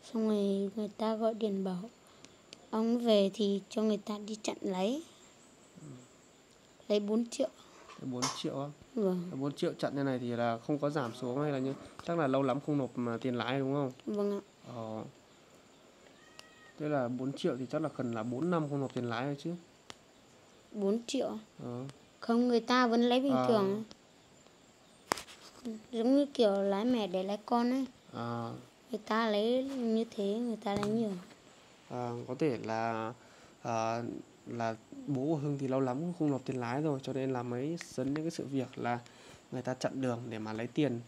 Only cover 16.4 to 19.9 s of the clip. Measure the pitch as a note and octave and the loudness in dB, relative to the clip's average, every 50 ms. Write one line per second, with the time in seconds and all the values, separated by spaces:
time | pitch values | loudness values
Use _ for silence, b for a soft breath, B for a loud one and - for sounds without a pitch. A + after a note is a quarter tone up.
16.4 | - - - - - - - - D3+ D3+ D3+ C#3 B2 A#2+ B2+ B2 C3 C3+ C#3 - | -20 -20 -20 -20 -20 -20 -10 -6 -2 0 0 2 2 0 -2 -2 -2 -4 -4 0
17.4 | - F3 C3 B2+ C3 A#2 - D3+ D#3+ C#3+ - - B2+ A#2+ A#2 A2+ A2 B2 A#2+ B2+ | 0 0 0 0 -4 -2 -2 -2 -2 -2 -2 -2 -2 -2 -2 -2 -2 -2 0 0
18.4 | D#3 F3 F3+ E3 D3+ C#3+ C#3+ C#3 C3+ B2 - B2+ A#2+ A#2+ A#2 A#2 B2+ C#3+ C#3+ C#3 | 2 2 2 2 0 0 0 -2 -2 -2 -2 -4 -2 -2 -2 -2 -2 -2 -4 -4
19.4 | - E3 F3 F3 - - - - - - | -4 -6 -6 -6 -10 -18 -20 -20 -20 -20